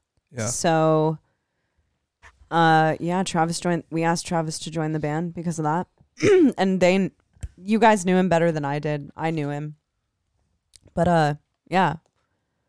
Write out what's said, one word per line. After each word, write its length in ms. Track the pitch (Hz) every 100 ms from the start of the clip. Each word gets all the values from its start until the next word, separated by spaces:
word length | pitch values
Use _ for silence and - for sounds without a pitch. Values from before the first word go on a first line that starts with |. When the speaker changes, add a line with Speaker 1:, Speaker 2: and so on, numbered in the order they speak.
| _ _ _
Speaker 1:
Yeah. 160 | 123 110
Speaker 2:
So, 720 | 123 180 160 160 156 156 156 _ _ _ _ _ _ _ _ _ _ - _ -
uh, 460 | 160 165 160 156 156
yeah, 220 | 165 180
Travis 360 | 190 175 165 170
joined, 240 | 180 170 -
we 120 | 160
asked 220 | 165 170 -
Travis 320 | 170 160 156
to 120 | -
join 200 | 160 156
the 60 | 156
band 360 | 147 151 175 170
because 240 | 170 165
of 40 |
that. 240 | 156 160 185 _ _ -
<clears throat> 340 | - 381 294 -
And 220 | 190 190
they, 320 | 180 190 185 - _ _ - _
you 200 | 185 214
guys 280 | 220 214 180
knew 80 | 185
him 100 | 185
better 240 | 165 170
than 140 | 156 143
I 140 | 143
did. 320 | 151 151 147 -
I 140 | 160
knew 200 | 165 143
him. 240 | 143 151 151 _ _ _ _ _ _ _ _ _ - _ -
But, 120 | 170
uh, 280 | 170 147 147 _ _ -
yeah. 280 | 180 175 165 _ _ _ _ _ _